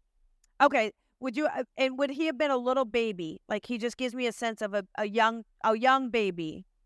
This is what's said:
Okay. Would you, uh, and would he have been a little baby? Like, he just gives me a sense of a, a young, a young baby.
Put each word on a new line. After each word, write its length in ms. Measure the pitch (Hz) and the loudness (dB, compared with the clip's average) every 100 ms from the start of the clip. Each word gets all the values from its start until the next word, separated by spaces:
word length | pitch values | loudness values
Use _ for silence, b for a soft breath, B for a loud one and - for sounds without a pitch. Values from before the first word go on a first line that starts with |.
| _ _ _ _ _ - 285 | _ _ _ _ _ 2 4
Okay. 260 | 262 220 - _ _ | 4 0 -4 _ _
Would 160 | 262 233 | -6 -2
you, 100 | 302 | -2
uh, 180 | - 254 - | -2 -6 -2
and 220 | 262 262 | -2 2
would 100 | 285 | -2
he 140 | 277 320 | 0 -2
have 120 | 247 | 0
been 120 | 302 | 0
a 60 | 262 | 2
little 300 | 247 262 247 | 2 0 0
baby? 560 | 233 226 180 160 180 - | 0 -2 -4 -8 -10 -6
Like, 180 | 208 - | -6 -4
he 100 | 240 | -4
just 220 | 233 - | -4 -4
gives 160 | 254 | -6
me 120 | 247 240 | -2 -4
a 60 | |
sense 300 | 214 233 214 | -2 -6 -4
of 100 | 214 | -4
a, 140 | 202 190 - | -4 -4 -6
a 100 | 214 | -2
young, 380 | 214 220 233 214 _ | 2 2 2 -8 _
a 140 | 220 220 | 0 4
young 320 | 254 269 254 | 4 4 2
baby. 560 | 233 202 175 160 156 190 _ | 0 0 -2 -6 -8 -16 _